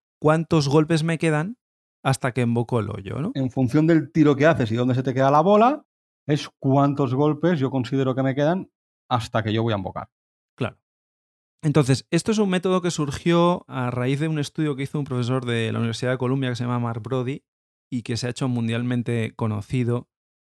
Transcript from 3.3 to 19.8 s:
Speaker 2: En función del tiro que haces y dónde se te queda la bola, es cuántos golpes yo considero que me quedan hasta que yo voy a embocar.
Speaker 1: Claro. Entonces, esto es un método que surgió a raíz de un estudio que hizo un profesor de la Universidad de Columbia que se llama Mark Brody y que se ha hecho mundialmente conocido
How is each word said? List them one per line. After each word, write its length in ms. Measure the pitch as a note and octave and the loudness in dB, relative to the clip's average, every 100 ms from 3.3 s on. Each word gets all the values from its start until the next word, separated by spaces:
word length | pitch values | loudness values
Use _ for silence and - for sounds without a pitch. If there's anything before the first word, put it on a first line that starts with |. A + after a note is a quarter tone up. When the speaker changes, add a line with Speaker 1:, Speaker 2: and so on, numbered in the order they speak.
Speaker 2:
En 160 | D3 C3 | -4 -4
función 360 | - B2+ C#3+ D#3+ | -2 0 4 4
del 240 | D#3+ C3+ | 4 2
tiro 240 | D#3+ D3+ | 2 4
que 120 | C3+ D3+ | 6 4
haces 260 | D#3+ A#2 | 4 0
y 40 | A2+ | 0
dónde 180 | B2 | 0
se 80 | B2+ | 0
te 100 | C3 | 0
queda 180 | B2+ C3+ | 2 4
la 120 | D3 | 4
bola, 420 | F3 G#3 A#3 D4+ _ _ _ _ - | 6 6 4 2 _ _ _ _ -4
es 220 | D3 - _ | -4 -4 _
cuántos 560 | C3+ C#3 C#3+ C#3 C3+ | 0 4 4 2 0
golpes 460 | B2+ D3+ D3 E3+ E3+ | 2 0 2 0 0
yo 100 | C3 | 0
considero 440 | C3 A#2+ C3+ C3 | -2 -2 -2 0
que 80 | B2+ | 0
me 120 | C3+ | -2
quedan 360 | C3 D3 F#3 - _ _ _ - | 0 0 0 -4 _ _ _ -6
hasta 320 | B2 - A2+ | -4 -2 -2
que 100 | A2 | -2
yo 100 | A2 | -2
voy 120 | A#2 | 0
a 20 | G2+ | -2
embocar. 320 | F#2+ - - _ _ _ _ - | -6 -10 -14 _ _ _ _ -8
Speaker 1:
Claro. 220 | A#2+ - _ _ _ _ _ _ _ _ | -8 -10 _ _ _ _ _ _ _ _
Entonces, 440 | D#3 D#3 C3 C3+ - | 0 2 4 2 0
esto 220 | E3+ - | -2 0
es 60 | G#3+ | 0
un 100 | G3+ | 0
método 320 | F3+ F#3 F#3 | 0 0 0
que 100 | F3 | 0
surgió 760 | E3 C#3+ - F3+ E3+ F3 F3+ - | -2 -4 -2 2 4 4 2 -4
a 220 | C3 B2 | -6 -4
raíz 300 | A#2+ B2 C#3 | -2 -2 0
de 80 | D#3+ | -2
un 100 | D#3 | -2
estudio 360 | C#3 - D3+ | -4 -2 -2
que 100 | C3 | -2
hizo 140 | C3+ D3+ | -4 -4
un 60 | |
profesor 400 | C3+ B2 A#2+ C3 | -4 -2 0 -2
de 260 | A#2+ A#2 A2+ | -2 -2 -2
la 100 | A2 | -2
Universidad 320 | A#2 A2 B2 | -2 -2 -2
de 60 | B2+ | -2
Columbia 300 | B2 C3+ B2+ | 0 0 -2
que 80 | A#2+ | -4
se 80 | |
llama 140 | A#2+ A#2+ | -2 -2
Mark 240 | A#2+ A#2 | -4 -6
Brody 420 | A2+ C3 B2 D3 _ _ _ _ - | -4 -4 -4 -8 _ _ _ _ -10
y 120 | B2 | -8
que 120 | G#2+ A2+ | -4 -4
se 100 | B2 | -4
ha 40 | |
hecho 180 | B2 C3+ | -4 -2
mundialmente 880 | A#2+ A2+ A#2 B2 B2 A#2 A#2 A2 - | -2 -2 -2 -2 -2 -2 -2 -2 -4
conocido 720 | A2+ G#2 - B2+ | -4 -4 -4 -2